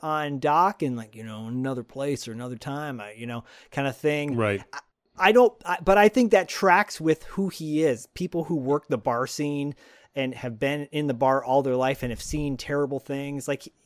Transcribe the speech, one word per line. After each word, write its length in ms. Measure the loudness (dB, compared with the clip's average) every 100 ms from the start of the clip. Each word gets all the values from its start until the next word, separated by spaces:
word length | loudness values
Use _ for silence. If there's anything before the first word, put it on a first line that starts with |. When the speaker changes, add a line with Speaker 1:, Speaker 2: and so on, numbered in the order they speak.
Speaker 1:
on 360 | -4 -2 -2 -2
Doc 440 | 2 4 4 2
and, 140 | -2 -4
like, 180 | -8 -12
you 80 |
know, 220 | -12 -10 -8
another 360 | -6 -4 -6
place 460 | -8 -6 -4 -4 -6
or 40 |
another 240 | -10 -10 -10
time, 440 | -10 -8 -8 -10
I, 120 | -12
you 140 | -12 -10
know, 180 | -10 -12 -20 -12
kinda 220 | -4 -4
thing. 440 | -2 0 0 0 0
Speaker 2:
Right. 260 | 0 0 -4
Speaker 1:
I, 60 | -18 -18 _ _ 2
I 140 | 6
don't, 220 | 8 6 4
I, 140 | -6 -2
but 140 | 4 6
I 120 | 6
think 220 | 6 6
that 160 | 4 4
tracks 520 | 0 4 4 4 0
with 220 | 0 0
who 240 | -2 -6 -6
he 340 | -6 -4 2
is. 240 | 2 0 -4
People 360 | -8 -6 -4
who 120 | -2 -2
work 320 | 0 0 0
the 100 | -4
bar 280 | 0 0 -2
scene 480 | -4 -4 -2 -4 -6 -16 -20 _
and 200 | -6 -6
have 240 | -4 -10 -4
been 260 | -2 -2 -4
in 140 | -4 -2
the 80 |
bar 280 | 2 2 2
all 200 | 2 2
their 140 | 2 2
life 260 | 0 0
and 80 | -4
have 100 | -6
seen 360 | -6 -4 -4 -6
terrible 420 | -4 -2 -2 -4
things. 480 | -8 -8 -8 -8 -6
Like, 180 | -6 -8 _